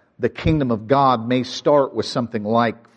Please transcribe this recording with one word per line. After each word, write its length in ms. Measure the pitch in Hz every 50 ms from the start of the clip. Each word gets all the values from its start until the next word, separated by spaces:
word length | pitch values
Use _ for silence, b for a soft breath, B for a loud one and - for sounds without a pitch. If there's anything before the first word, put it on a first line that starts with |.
| b b b -
the 100 | 113 113
kingdom 420 | - - - 165 160 151 139 123
of 160 | 117 101 110
God 400 | 107 139 139 139 131 127 117 110
may 160 | 120 127 127 120
start 520 | 123 - - - 160 147 143 135 - -
with 120 | 110 101
something 380 | - - 131 120 113 - 110 101
like 440 | 104 113 117 120 113 107 - - _ _